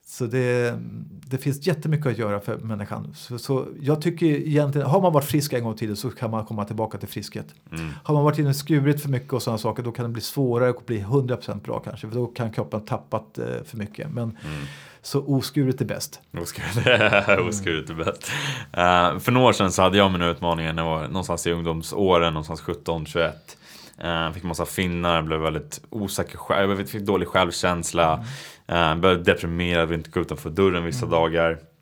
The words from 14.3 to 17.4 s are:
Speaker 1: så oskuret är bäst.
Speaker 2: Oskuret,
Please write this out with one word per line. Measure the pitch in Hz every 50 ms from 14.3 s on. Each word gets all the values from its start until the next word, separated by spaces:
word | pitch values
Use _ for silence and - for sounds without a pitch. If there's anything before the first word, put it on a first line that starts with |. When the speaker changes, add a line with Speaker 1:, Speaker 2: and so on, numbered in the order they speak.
| 110 - - 76 76 73 71 - - - - - - - _
Speaker 1:
så | - - 139 139
oskuret | 143 143 131 117 - - 151 139 131 131 -
är | 123
bäst. | 104 101 - - - - - _ _ - - 85
Speaker 2:
Oskuret, | - - - - 80 95 120 - 127 123 107 107 107 104 101 101 - 101 95